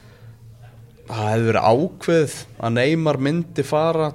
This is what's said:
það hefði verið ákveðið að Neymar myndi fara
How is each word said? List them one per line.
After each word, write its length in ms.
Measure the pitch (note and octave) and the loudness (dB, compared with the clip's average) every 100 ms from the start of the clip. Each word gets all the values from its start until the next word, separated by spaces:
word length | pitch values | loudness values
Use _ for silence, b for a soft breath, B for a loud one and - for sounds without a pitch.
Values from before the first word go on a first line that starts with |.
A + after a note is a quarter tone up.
| b b b b - - - - - - | b b b b -20 -20 -20 -20 -20 -20
það 280 | - A2 G#2+ | -12 -6 -2
hefði 160 | A2 A2+ | 0 2
verið 180 | G#2+ G#2+ | 2 4
ákveðið 720 | A#2+ F3+ - - E3 D3 - - - | 4 0 -4 0 2 2 -4 -16 -8
að 160 | A#2 | -2
Neymar 460 | A#2 C3+ E3 D#3+ C#3 | 0 2 0 0 0
myndi 460 | C#3 E3+ E3 - C#3 | 0 -2 -4 -6 -2
fara 420 | D3+ E3 D#3+ D3+ | 0 0 0 -2